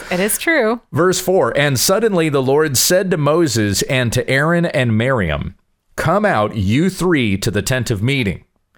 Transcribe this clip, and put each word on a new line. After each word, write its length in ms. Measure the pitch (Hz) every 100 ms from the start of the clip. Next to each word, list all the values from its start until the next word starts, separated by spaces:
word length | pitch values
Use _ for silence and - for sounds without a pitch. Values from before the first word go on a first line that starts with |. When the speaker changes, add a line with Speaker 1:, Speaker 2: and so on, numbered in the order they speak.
| -
Speaker 1:
it 80 | 180
is 180 | 208 -
true. 420 | - 320 220 240 -
Speaker 2:
Verse 260 | 123 180 175
four, 360 | - 185 120 -
"And 200 | 143 127
suddenly 500 | - 196 226 180 156
the 140 | 139
Lord 340 | 131 143 156 127
said 340 | - 180 190
to 60 | 156
Moses 640 | 143 160 160 113 104 98
and 300 | - 131 120
to 160 | 131 -
Aaron 360 | 135 156 170 170
and 300 | 135 123 110
Miriam, 600 | 123 127 85 71 80 - _ _ _ -
'Come 280 | 143 120
out, 300 | 117 117 107 110
you 320 | 95 123 185
three, 480 | 180 180 156 113 98
to 120 | -
the 120 | 101
tent 280 | - 131 110
of 100 | 104
meeting.' 420 | 120 139 120 151 - _ _